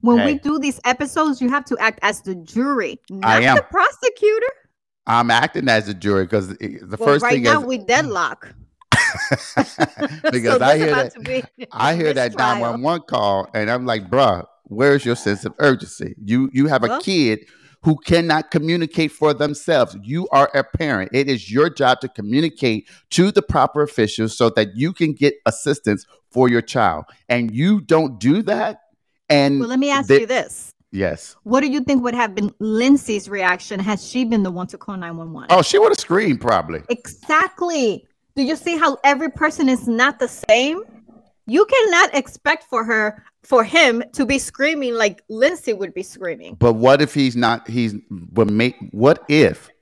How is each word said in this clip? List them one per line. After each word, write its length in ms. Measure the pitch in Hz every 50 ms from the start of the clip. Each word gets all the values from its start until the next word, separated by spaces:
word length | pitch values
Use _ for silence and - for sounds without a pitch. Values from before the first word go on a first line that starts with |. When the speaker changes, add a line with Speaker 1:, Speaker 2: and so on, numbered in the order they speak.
Speaker 1:
When 160 | - 233 240 233 202
we 80 | 285 302
Speaker 2:
Hey. 60 | 277
Speaker 1:
do 180 | - 285 302 311
these 200 | 262 285 262 - -
episodes, 560 | 247 254 247 294 269 - 339 311 311 277 247
you 80 | 262 247
have 160 | 262 285 277
to 120 | - 254 -
act 200 | - 220 220 -
as 200 | - 202 202 -
the 140 | _ - 185
jury, 640 | 180 165 160 - 220 247 277 285 247 202 143 - - _ _
Speaker 2:
I 40 | 185
Speaker 1:
not 280 | 190 190 113 110 113 117
Speaker 2:
am. 120 | 131 - -
Speaker 1:
the 60 | -
prosecutor. 840 | - - - 359 480 - - - 508 - - - 415 427 453 453 523 539 _ _ _ _ _ _ _ _ _ _
Speaker 2:
I'm 260 | - 113 117 120 117
acting 360 | 113 117 131 156 - - - 135
as 180 | 117 110 104 101
the 60 | 104
jury 340 | 90 80 101 101 95 95 87
'cause 220 | - 104 95 92
the, 60 | 101 -
the 400 | - - 110 - - 90 98 -
Speaker 1:
Well, 120 | 113 135
Speaker 2:
first 140 | 143 147 -
Speaker 1:
right 100 | - -
Speaker 2:
thing 100 | 269 -
Speaker 1:
now 180 | - - 311
Speaker 2:
is 40 | 277 240
Speaker 1:
we 100 | 262 247
deadlock. 760 | 196 190 240 277 311 269 214 180 170 135 - _ - - - - - _ _ _ _ _
<laughs> 360 | - - - 906 740 - 807 807
Speaker 2:
<laughs> 1040 | - - - - - - - - - - - - - - 294 269 151 156 - -
Because 260 | - 123 113 117 - -
Speaker 1:
So 60 | 127
Speaker 2:
I 140 | 131 147 156
Speaker 1:
this 40 |
Speaker 2:
hear 60 | 156 156
Speaker 1:
about 140 | 147 - 131
Speaker 2:
that, 100 | 117 -
Speaker 1:
to 60 | 120
be 240 | 110 - 262 262 - - _ _ 254 -
Speaker 2:
I 240 | - 113 113 143 165
hear 180 | 170 165 156 143
that 160 | 131 123 120
Speaker 1:
mistrial. 60 | 110 - 127 123 123
Speaker 2:
nine 80 | 117
one 200 | 117 117 117 117
one 200 | 127 151 170 170
call 480 | - - - 123 107 101 98 98 95 - -
and 160 | 110 107 104
I'm 160 | 120 127 127
like, 240 | 127 117 110 98 90
"Bruh, 360 | 104 131 139 117 95 87 85 _ _ _ _
where's 380 | - 101 107 131 143 139 143 -
your 100 | 120 117
sense 300 | 117 - 104 101 98 -
of 80 | 107 - -
urgency? 540 | - 147 131 104 - 92 - - - - - - 107
You, 260 | 101 110 123 135 135 131
you 140 | 127 139 156
have 160 | 143 131 110
a 40 | 117
Speaker 1:
Well 140 | 233 277
Speaker 2:
kid 440 | 370 - 196 175 143 117 107 107 - _ _ _ _ _ _ _ -
who 120 | 160 156 147 _
cannot 460 | - 170 170 170 170 151 156 156 -
communicate 600 | - 165 147 160 170 175 165 156 - - 165 147
for 220 | - - 156 151 147
themselves. 640 | 147 147 147 147 143 - - 165 139 120 - - 101 101
You 240 | 107 139 170 185 -
are 180 | - 139 139 - -
a 100 | 143 131
parent. 480 | - _ - 165 147 131 98 92 - -
It 160 | 131 139 135
is 220 | 135 113 90 87
your 180 | 104 127 151 170
job 320 | - - 139 123 127 -
to 80 | - 127
communicate 800 | _ - 104 104 117 139 160 165 - - - 123 110 107 - _ - _ _ _
to 200 | - - 175 202
the 100 | - 202
proper 400 | 190 - - 156 131 147 - 147
officials 540 | 147 147 - - 110 104 - - 110 110 110 -
so 120 | 123 117
that 240 | 110 - 107 101 95
you 160 | 110 135 165 190
can 200 | - 170 156 151
get 220 | - 139 143 139 - _
assistance 600 | 120 110 - - 147 127 - _ 113 104 95 - _ _ _ _ _
for 180 | _ 123 131 127
your 120 | 120 117
child. 440 | 117 - - 131 110 95 80 78 80 _ - _ _ _
And 220 | 123 120 120 113
you 300 | 107 120 151 185 214 208
don't 380 | 156 - 165 160 160 139 127 101
do 220 | 101 127 151 208 226
that." 380 | - 208 226 220 - 214 - _ _ _ _ _ _ _ _ _ _
And 300 | 151 143 139 139 139 139
Speaker 1:
Well, 100 | 135 233
let 100 | 254 262
me 100 | 269 285
ask 160 | 277 277 277 190
Speaker 2:
the 140 | 139 139
Speaker 1:
you 40 | 233
this. 460 | 214 254 247 - - - - - - _ _ _ _
Speaker 2:
Yes. 440 | - 95 95 87 76 - - - - _ _
Speaker 1:
What 160 | 208 233 269
do 60 | 277 294
you 140 | 254 294
think 200 | 254 254 285 262 240
would 120 | 247 233
have 180 | 247 240 220 185
been 200 | 214 202 202 - _
Lindsay's 680 | 208 220 214 220 240 262 285 277 - - 214 202 190 196
reaction 480 | 202 202 185 180 180 180 - - 214 190
had 200 | 196 208 214 190
she 240 | - - - 247 262
been 180 | 226 233 214 196
the 80 | 185
one 160 | 175 180 180 190
to 100 | - 202
call 180 | - - 202 190
nine 200 | 180 170 170 165
one 160 | 165 165 156
one? 140 | 151 131 -
Speaker 2:
Oh, 120 | 170 185
she 160 | 165 - - 403
would 100 | 427 453
have 100 | 403 -
screamed 400 | - - 165 190 220 185 135 -
probably. 400 | - 120 110 92 80 78 82 78 76 -
Speaker 1:
Exactly. 1160 | 240 240 - - - _ - - 311 311 359 370 - - 349 349 339 302 262 226 185 - _ _ _ _ _ _ _ 277
Do 60 | 277
you 120 | 247 320
see 220 | 302 - 349 339 311
how 200 | - 320 269 - -
every 280 | 269 285 262 311 311
person 360 | - - 311 311 311 - 320 262
is 200 | 254 247 - 240
not 320 | 226 226 247 277 285 -
the 80 | 254 240
same? 560 | - - - - 214 233 254 285 320 370 440 - - - _ _ - _ _ _ _ _ _ -
You 180 | 220 320 415
cannot 480 | 415 - 539 453 427 349 339 381 - -
expect 520 | 277 269 - - - _ 294 320 320 -
for 180 | _ - 233 226
her, 400 | 220 233 214 214 214 214 - _ _ _ _ _
for 200 | - - 247 226
him 400 | 214 - 330 330 262 233 226 233 - _
to 120 | - 277
be 120 | 220 277 277
screaming 560 | - - - - 269 294 320 294 277 247 233
like 300 | 226 220 208 180 _ _ _
Lindsay 460 | 220 220 247 302 359 320 - - 220
would 200 | 185 196 180 -
be 100 | 185 190
screaming. 500 | - - - 190 175 160 - 82 85 -
Speaker 2:
But 180 | - - 120 117
what 280 | 110 117 127 139 143
if 120 | 151 143 -
he's 200 | 143 139 131 117
not, 320 | 120 120 113 117 117 - -
he's, 280 | 110 123 120 113 104 104 - _
but 360 | - 92 85 87 78 107 113 104
may-, 280 | 104 107 117 123 120 - - -
what 340 | - 101 117 139 139 - - -
if 420 | 147 156 143 92 - - - - _ _